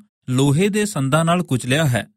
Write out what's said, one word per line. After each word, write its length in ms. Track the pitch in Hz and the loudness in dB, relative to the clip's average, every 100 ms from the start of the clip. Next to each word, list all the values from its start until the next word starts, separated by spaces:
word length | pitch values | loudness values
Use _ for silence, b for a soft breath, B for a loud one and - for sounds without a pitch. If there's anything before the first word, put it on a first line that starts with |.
| - _ - | -12 _ -4
ਲੋਹੇ 400 | 127 143 143 202 | 0 2 2 2
ਦੇ 160 | 208 208 | 0 -4
ਸੰਦਾਂ 400 | 147 135 156 165 | -4 0 0 2
ਨਾਲ 180 | 175 | 0
ਕੁਚਲਿਆ 420 | 170 127 123 143 156 | 0 -4 -2 -2 0
ਹੈ। 220 | 120 - | -2 -4